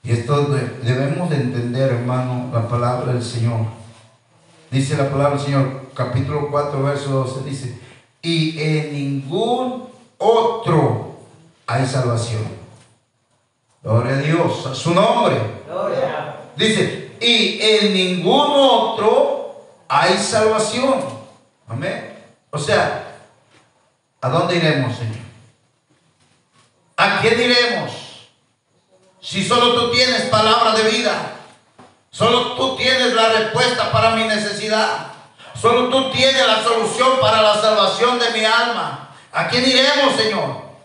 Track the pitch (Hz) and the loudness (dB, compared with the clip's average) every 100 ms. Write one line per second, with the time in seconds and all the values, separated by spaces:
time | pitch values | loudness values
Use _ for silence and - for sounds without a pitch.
0 | 123 113 - 143 143 131 110 - 117 127 | -2 -4 0 0 2 -2 -4 -6 -2 0
1 | 139 165 175 139 123 120 120 123 135 120 | 0 -2 -2 -2 -2 -2 -4 0 0 0
2 | 120 127 127 123 127 117 107 120 120 - | -2 -2 -2 -4 -4 -4 -2 -2 -2 -2
3 | 127 123 113 117 117 113 110 - - - | -2 -4 -4 -2 -2 -2 -4 -8 -20 -20
4 | - _ _ _ _ _ - 131 135 147 | -20 _ _ _ _ _ -4 -2 0 0
5 | 139 139 143 139 143 139 131 - - - | 0 2 0 0 0 0 0 -4 -12 -6
6 | 123 135 135 151 143 147 147 135 139 143 | -4 -2 -2 -4 -2 -2 -2 -2 -2 -2
7 | 139 135 123 - 135 135 120 - - - | -2 -2 -2 -6 -8 -8 -10 -12 -18 -20
8 | _ _ 165 160 156 160 156 151 151 143 | _ _ -2 0 0 -2 0 0 -2 -4
9 | 139 139 135 180 226 247 254 233 - - | -4 -4 -4 -2 0 0 -2 -6 -12 -20
10 | _ _ 214 233 226 - - 156 127 110 | _ _ 2 4 2 -2 0 2 2 -2
11 | - - - - - _ - 120 135 135 | -6 -16 -20 -20 -20 _ -6 -4 -2 -2
12 | 120 113 104 110 104 107 - - _ _ | -2 -2 -2 -4 -6 -10 -18 -20 _ _
13 | _ _ _ _ _ _ _ _ 98 113 | _ _ _ _ _ _ _ _ 0 0
14 | 123 139 151 330 - - 131 127 160 277 | 2 0 0 2 2 -2 -6 -4 0 4
15 | - - - 113 107 - - 180 202 175 | 4 4 2 0 -4 -8 -10 -6 -4 -2
16 | - - - - - - 220 - - - | -2 -4 -8 -12 -16 -2 0 2 -2 -4
17 | - - 233 220 190 - 220 214 202 190 | -12 -2 0 2 0 0 2 4 4 2
18 | 180 180 170 269 294 285 269 226 - - | 0 0 2 2 4 4 4 4 2 0
19 | 220 247 - - - - - _ _ 135 | 2 2 2 -2 -8 -14 -20 _ _ 0
20 | 139 202 - 220 214 214 - 247 269 - | 2 0 0 2 2 2 -2 0 0 0
21 | - - - - _ _ - 120 151 - | -4 -12 -20 -20 _ _ -10 -6 -6 -8
22 | - - - _ _ 147 - - - - | -12 -20 -20 _ _ -8 0 0 0 -4
23 | - - - _ _ _ _ _ _ _ | -12 -20 -20 _ _ _ _ _ _ _
24 | _ _ 131 160 175 170 160 139 123 107 | _ _ -2 0 0 2 2 2 -2 -4
25 | 113 - - - - _ _ _ _ _ | -6 -8 -14 -20 -20 _ _ _ _ _
26 | _ _ _ _ _ _ _ _ _ - | _ _ _ _ _ _ _ _ _ 0
27 | 196 202 226 240 247 247 240 - - - | 0 2 2 2 2 2 2 -2 -6 -10
28 | - - - _ _ _ _ _ _ _ | -16 -20 -20 _ _ _ _ _ _ _
29 | _ _ - 190 165 240 240 - 240 247 | _ _ -8 -4 0 4 4 2 0 0
30 | 254 220 - 214 220 208 220 220 220 214 | 2 0 2 4 4 4 4 4 2 2
31 | 214 - - - - _ _ _ - _ | -2 -2 -6 -12 -20 _ _ _ -20 _
32 | _ - 226 240 - - 269 - 254 254 | _ -2 2 2 0 -2 -4 0 0 2
33 | 247 233 220 214 214 240 247 240 214 - | 2 4 4 2 0 0 0 0 0 2
34 | 226 226 220 208 208 170 214 220 - - | 2 2 0 -2 -2 -6 -2 0 0 -4
35 | - - - _ - - 233 247 254 262 | -8 -18 -20 _ -20 0 2 2 2 0
36 | 262 240 262 262 233 220 240 226 208 - | 0 2 2 4 2 2 2 0 0 2
37 | 262 262 214 220 214 208 220 214 190 - | 2 4 2 4 4 4 2 4 2 2
38 | 240 240 233 220 220 233 240 226 - - | 0 2 0 0 2 2 0 -4 -6 -10
39 | - - - - 175 247 262 254 269 285 | -16 -20 -8 -4 -2 0 2 2 2 2
40 | 277 - 214 202 143 131 - - | 2 0 -2 -2 -6 -8 -14 -20